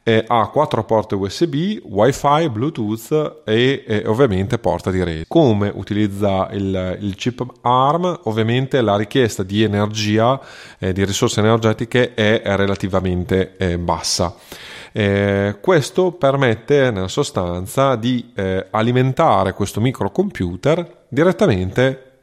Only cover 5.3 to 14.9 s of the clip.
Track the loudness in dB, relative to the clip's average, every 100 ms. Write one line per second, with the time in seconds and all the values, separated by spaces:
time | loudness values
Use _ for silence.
5.3 | 2 4 4 0 -4 -4 -2 -2 0 0
6.3 | 0 -2 -4 -4 -4 -4 -6 -6 -4 -6
7.3 | -6 -10 -6 0 2 2 2 -2 -4 -4
8.3 | -2 0 0 0 0 2 2 0 0 0
9.3 | 0 -4 0 2 2 -2 -2 0 2 2
10.3 | 0 -4 -20 -20 -8 -4 0 0 0 0
11.3 | 2 2 4 2 0 -2 0 0 2 2
12.3 | 2 0 0 0 -2 -2 0 0 -2 0
13.3 | 0 0 -2 -2 -2 -2 -4 -2 -2 -2
14.3 | -4 -20 -20 -18 -20 -10